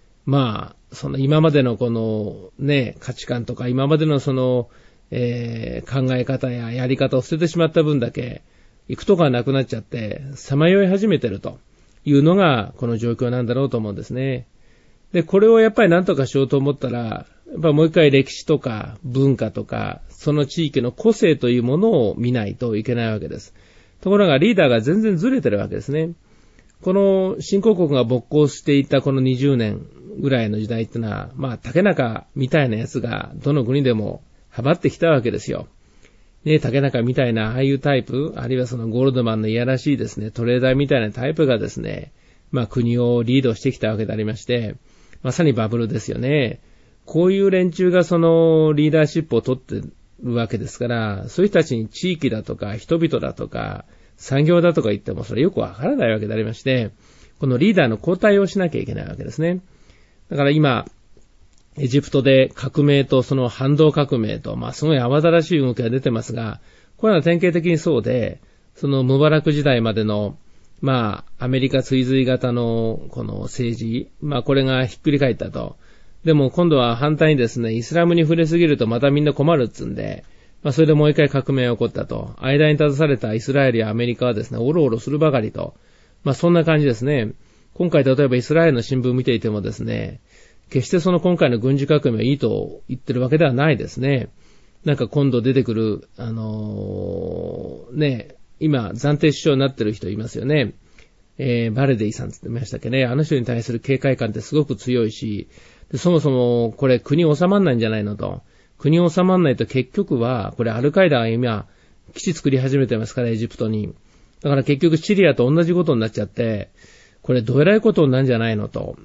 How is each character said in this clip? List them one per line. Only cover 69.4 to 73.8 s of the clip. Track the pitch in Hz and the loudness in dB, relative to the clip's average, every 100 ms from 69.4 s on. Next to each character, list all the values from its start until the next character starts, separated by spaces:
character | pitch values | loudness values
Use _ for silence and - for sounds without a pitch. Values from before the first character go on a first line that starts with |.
ク | 151 | 2
時 | 147 | 0
代 | 143 123 | 2 2
ま | 113 | 0
で | 107 | 0
の、 | 107 104 104 - - - - - | -2 -2 -4 -8 -18 -20 -20 -6
ま | 139 127 110 - - - | -2 0 -2 -6 -12 -8
あ、 | 127 | -4
ア | |
メ | 131 | -2
リ | 131 | 0
カ | 135 | -2
追 | 127 131 | 0 0
随 | 127 135 127 | 2 2 2
型 | 127 127 | 0 0
の | 120 120 117 113 113 - | -2 0 0 -2 -4 -8
こ | 123 | -10
の | 107 101 | -8 -8
政 | 101 - 117 | -8 -6 -4
治、 | 117 | -4